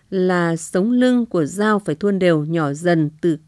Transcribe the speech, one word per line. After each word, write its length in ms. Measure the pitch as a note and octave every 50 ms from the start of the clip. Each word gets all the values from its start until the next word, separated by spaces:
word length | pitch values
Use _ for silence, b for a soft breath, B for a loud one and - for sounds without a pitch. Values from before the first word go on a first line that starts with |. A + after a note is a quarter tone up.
| b b
là 460 | F#3+ F#3+ F#3 F#3 F3+ F3 E3+ E3 E3+
sống 360 | E3 - - - F#3 F#3+ A#3
lưng 340 | B3 B3 B3+ B3+ B3 B3 A3+
của 200 | - - F3 D3+
dao 340 | C3+ F3 G3 G#3 G#3+ G#3+ G3
phải 160 | G3+ - D3
thuôn 240 | D3+ G#3 G3+ G3 F#3
đều, 260 | F#3 F3+ E3 D3+ D3
nhỏ 280 | D#3 E3 E3+ D#3 C#3 C#3
dần 360 | D3+ E3+ F3+ E3+ D#3+ D3+ D3+ D#3 -
từ 160 | - F3 D#3 D3+ -